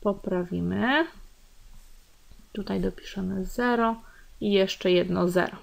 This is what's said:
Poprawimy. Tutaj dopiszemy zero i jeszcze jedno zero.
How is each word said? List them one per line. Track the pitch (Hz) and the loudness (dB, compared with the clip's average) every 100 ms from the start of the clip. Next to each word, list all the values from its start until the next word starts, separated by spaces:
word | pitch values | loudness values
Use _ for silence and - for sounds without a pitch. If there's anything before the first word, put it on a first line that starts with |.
Poprawimy. | 208 196 - 185 180 175 175 190 226 285 330 - - - - - - - - - - - - - - | 0 -2 -2 -2 -2 -2 -2 0 2 2 0 -4 -20 -20 -20 -20 -20 -20 -20 -20 -20 -20 -20 -20 -14
Tutaj | - 196 196 | -10 -4 -2
dopiszemy | 185 180 - - 185 190 185 | -2 -4 -12 -8 -4 -4 -4
zero | - 247 240 233 226 - - - - | -2 0 2 2 0 -8 -20 -20 -6
i | 214 | 2
jeszcze | 202 190 - 190 | 4 4 2 4
jedno | 180 180 185 180 | 4 4 2 2
zero. | 180 175 - | 2 0 -4